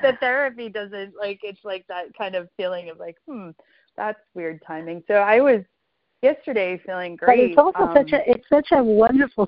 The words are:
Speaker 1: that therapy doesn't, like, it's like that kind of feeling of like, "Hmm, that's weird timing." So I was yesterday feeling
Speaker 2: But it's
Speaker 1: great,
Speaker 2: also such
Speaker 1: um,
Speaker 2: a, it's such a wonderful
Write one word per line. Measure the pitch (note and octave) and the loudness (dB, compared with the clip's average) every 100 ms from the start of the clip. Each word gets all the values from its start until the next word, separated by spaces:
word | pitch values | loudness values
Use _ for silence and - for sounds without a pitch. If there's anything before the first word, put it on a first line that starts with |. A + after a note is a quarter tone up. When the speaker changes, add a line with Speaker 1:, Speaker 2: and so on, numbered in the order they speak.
Speaker 1:
that | C4+ A#3+ | 0 0
therapy | B3+ C4 C#4 A#3+ A#3 | -2 -2 -2 -6 -10
doesn't, | G3+ G#3 G3+ G3 F#3+ | -10 -10 -12 -14 -10
like, | G3+ G3 | -10 -8
it's | G#3 G3 | -12 -14
like | G#3 F#3+ F#3 | -12 -12 -10
that | F3+ F3 - | -12 -12 -10
kind | G3 F#3 | -8 -8
of | F3 - | -10 -8
feeling | F3+ F3+ F3 | -6 -6 -10
of | E3 | -14
like, | F3 E3 - | -16 -18 -16
"Hmm, | B3+ F3+ D#3+ _ _ _ - | -16 -16 -18 _ _ _ -10
that's | G#3+ G#3+ _ F3+ | -8 -8 _ -12
weird | E3 D#3+ - | -10 -10 -12
timing." | D#3+ E3 E3+ - | -12 -10 -10 -2
So | G#3 | 0
I | G3+ A3+ | 4 4
was | C#4+ A3+ F#3 _ _ _ _ _ | 4 2 -2 _ _ _ _ _
yesterday | C4 D#4 - A#3 F#3 F3+ - | 0 0 -4 -4 -4 -6 -8
feeling | F#3 F3+ E3+ G3+ | -8 -8 -2 2
Speaker 2:
But | A#3+ | 4
it's | B3 F3 | 4 4
Speaker 1:
great, | |
Speaker 2:
also | D#4+ F#4 D4 | 4 2 2
such | C4 D#4 | 2 2
Speaker 1:
um, | D4 | 0
Speaker 2:
a, | - | 0
it's | A#3+ - | -2 2
such | D4 D4 | 0 4
a | C#4 | 2
wonderful | A3+ G#3+ A3+ C4 C4+ - | 4 4 4 4 0 0